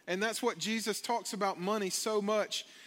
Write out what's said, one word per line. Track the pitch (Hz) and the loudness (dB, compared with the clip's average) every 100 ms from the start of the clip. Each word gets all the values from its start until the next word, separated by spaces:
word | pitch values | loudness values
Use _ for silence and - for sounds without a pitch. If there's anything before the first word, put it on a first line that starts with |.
| - | -4
And | 185 | 0
that's | 220 214 | 0 0
what | 240 170 | -2 0
Jesus | 175 226 214 196 | 0 0 0 -2
talks | - 233 185 | -2 -2 -2
about | 196 196 170 | 0 0 2
money | 185 214 190 | 0 2 0
so | - 226 214 | 0 0 2
much | 202 214 190 - - - | 2 2 0 -4 -8 -16